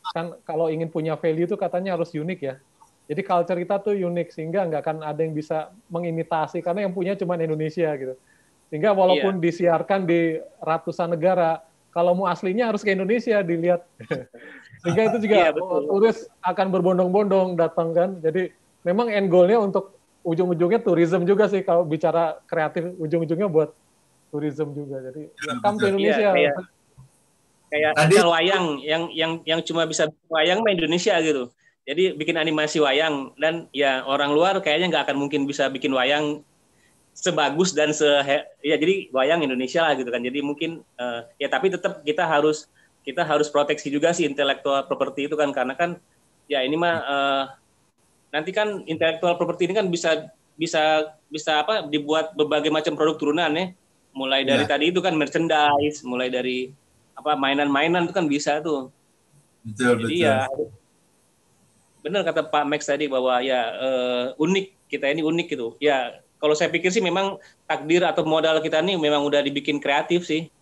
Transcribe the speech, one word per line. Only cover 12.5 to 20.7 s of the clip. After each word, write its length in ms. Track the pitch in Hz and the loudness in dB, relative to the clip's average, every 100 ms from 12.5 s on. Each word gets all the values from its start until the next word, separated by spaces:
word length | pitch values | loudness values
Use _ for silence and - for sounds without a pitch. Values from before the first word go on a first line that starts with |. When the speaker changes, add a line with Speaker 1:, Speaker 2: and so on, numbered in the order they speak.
| 202 233 | -2 -2
Speaker 1:
harus 80 | 208 | -2
ke 160 | 208 185 | 0 0
Indonesia 480 | 190 233 240 208 | 0 0 2 0
dilihat. 400 | 175 170 175 175 - _ | 0 0 2 0 -2 _
<laughs> 320 | 113 139 - - - - - - | -8 -8 -8 -20 -20 -20 -20 -6
Sehingga 300 | 175 175 220 | 0 2 2
itu 60 | 233 | 2
juga 160 | 208 208 | 2 4
Speaker 2:
Iya, 140 | 165 | 4
betul. 320 | 151 185 160 147 | 2 -2 -2 0
Speaker 1:
turis 260 | 196 226 - - _ | 4 2 2 -10 _
akan 280 | 180 185 190 | -4 0 0
berbondong-bondong 880 | 185 180 185 180 196 202 196 185 170 | 2 2 2 2 2 2 2 2 0
datang 320 | 165 175 165 | 0 0 0
kan. 180 | 170 190 185 | 2 0 0
Jadi 320 | 160 170 185 _ _ _ 175 | -2 -2 -4 _ _ _ -2
memang 240 | 196 233 | 0 0
end 160 | 208 196 | 0 4
goal-nya 320 | 180 180 226 | 6 6 6
untuk 400 | 202 190 196 _ _ _ | 2 -2 -4 _ _ _
ujung-ujungnya 560 | 175 165 180 165 175 | -4 0 0 2 2